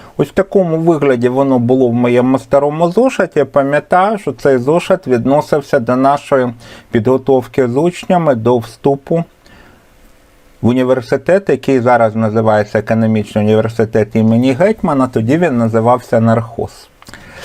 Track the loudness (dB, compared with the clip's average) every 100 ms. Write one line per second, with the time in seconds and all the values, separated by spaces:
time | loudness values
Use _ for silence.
0 | -14 -6 -4 -2 0 0 0 0 0 2
1 | 2 2 0 0 0 2 2 2 2 0
2 | 2 2 2 0 0 0 0 0 -2 2
3 | 0 0 -2 -2 0 0 0 -2 0 0
4 | 0 -2 -8 -2 0 0 2 -2 0 -2
5 | 0 0 2 0 0 -2 0 -4 -2 0
6 | 0 0 0 0 0 -6 -18 -20 -4 -2
7 | 0 0 0 0 0 -2 -2 0 -2 -4
8 | -2 0 0 0 0 0 -4 -4 -2 -2
9 | -4 -4 -6 _ -20 -20 -20 -20 _ _
10 | _ _ _ _ _ -4 -2 0 0 0
11 | -2 -4 0 0 0 -4 0 0 2 2
12 | 2 0 -2 0 0 0 0 -4 -2 0
13 | 0 -2 -2 -2 0 2 0 -2 -2 -2
14 | -2 0 2 2 0 0 0 0 -2 -2
15 | -2 -2 -2 0 0 0 0 0 0 0
16 | 0 0 2 0 -2 -10 -12 -12 -20 _
17 | -20 -20 -20 -20